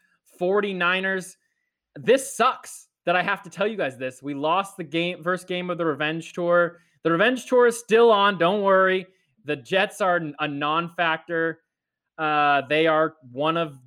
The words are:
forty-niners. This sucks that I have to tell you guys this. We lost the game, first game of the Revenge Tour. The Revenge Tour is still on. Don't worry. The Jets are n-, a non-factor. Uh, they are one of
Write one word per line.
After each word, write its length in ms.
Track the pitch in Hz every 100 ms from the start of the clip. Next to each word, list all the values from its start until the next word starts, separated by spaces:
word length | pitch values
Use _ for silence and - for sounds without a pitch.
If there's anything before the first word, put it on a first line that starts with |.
| _ _ _ -
forty-niners. 1000 | 180 202 202 185 175 185 190 190 185 - _ _ _ _ _ -
This 400 | 127 262 - -
sucks 520 | 247 - - - _ _ -
that 100 | 180
I 60 |
have 200 | 175 196
to 80 | 170
tell 160 | 165 208
you 100 | 208
guys 200 | 143 123
this. 260 | 131 -
We 120 | 139
lost 420 | 139 151 180 185 -
the 80 |
game, 380 | 156 165 175 175
first 260 | 160 185 -
game 220 | 180 180
of 80 | 170
the 80 | 165
Revenge 480 | 139 151 160 160
Tour. 440 | - 175 175 170 - _ _
The 60 | 160
Revenge 360 | 170 226 254 -
Tour 200 | 254 240
is 120 | 233
still 340 | - 220 233
on. 260 | 202 202 185
Don't 240 | 165 208
worry. 440 | 196 190 185 185 180 _ _ _
The 120 | 139 143
Jets 440 | 117 190 208 -
are 160 | 196 175
n-, 180 | 156 147
a 60 | 151
non-factor. 1160 | 143 147 160 170 175 170 160 - 165 165 160 _ _ _ _ _ -
Uh, 440 | 156 151 147 143 127
they 180 | 151 160
are 280 | 156 160 - 127
one 240 | 123 156 165
of 220 | 160 135